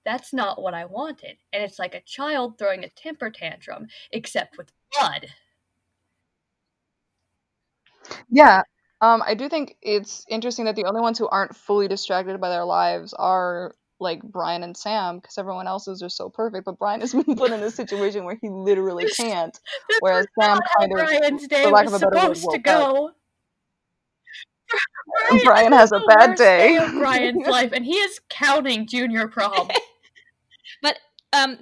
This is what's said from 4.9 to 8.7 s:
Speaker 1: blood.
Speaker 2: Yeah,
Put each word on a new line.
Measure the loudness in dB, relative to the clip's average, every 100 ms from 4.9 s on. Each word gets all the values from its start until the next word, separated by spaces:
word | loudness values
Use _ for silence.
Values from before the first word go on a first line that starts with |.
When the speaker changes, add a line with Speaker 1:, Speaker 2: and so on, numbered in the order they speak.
| -2
Speaker 1:
blood. | -2 -2 -14 -20 _ _ _ _ _ _ _ _ _ _ _ _ _ _ _ _ _ _ _ _ _ _ _ _ _ _ -20 -18 2
Speaker 2:
Yeah, | 8 8 8 2